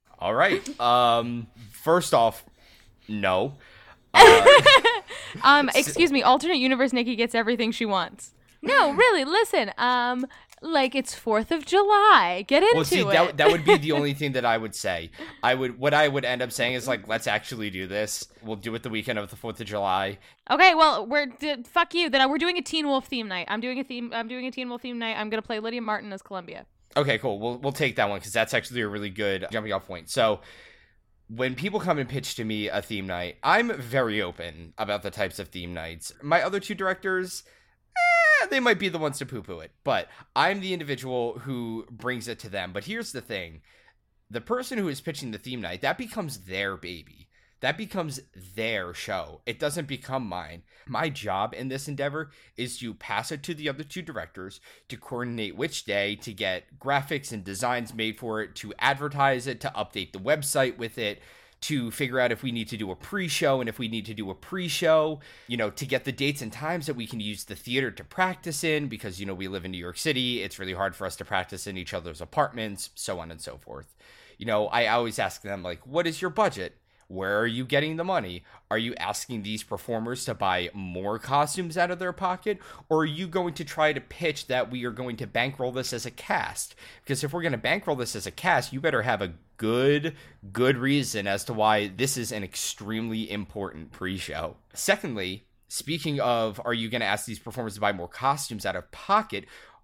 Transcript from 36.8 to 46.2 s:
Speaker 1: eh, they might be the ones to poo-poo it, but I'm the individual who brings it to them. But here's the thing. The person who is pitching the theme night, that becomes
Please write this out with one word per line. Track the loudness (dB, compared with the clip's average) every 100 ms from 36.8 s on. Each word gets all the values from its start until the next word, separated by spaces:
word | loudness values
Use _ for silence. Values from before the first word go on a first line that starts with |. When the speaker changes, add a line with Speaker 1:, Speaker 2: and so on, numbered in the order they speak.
| -4 -4 -2 -4 -4 -10 -16 _ _ _ _ 0
Speaker 1:
eh, | 4 4 6 4 4
they | 2
might | 2 2
be | 0
the | -2
ones | -2 -4
to | -8
poo-poo | -10 -10 -12
it, | -12 _
but | -2 0 -2 -10 -6 0
I'm | 2 0
the | -4
individual | -6 -4 -6 -4 -4 -4 -4
who | -8 -6 -6 -8 -10
brings | -10 -6 -6 -8
it | -10
to | -8
them. | -8 -6
But | -8 -8
here's | -8 -8
the | -10
thing. | -8 -8 -8 -14 -20 _ _ _ _ _ -12
The | -10
person | -4 -4 -4 -4
who | -2
is | -4
pitching | -6 -8 -8
the | -10
theme | -10 -8
night, | -8 -4
that | -2 -2
becomes | -4 -8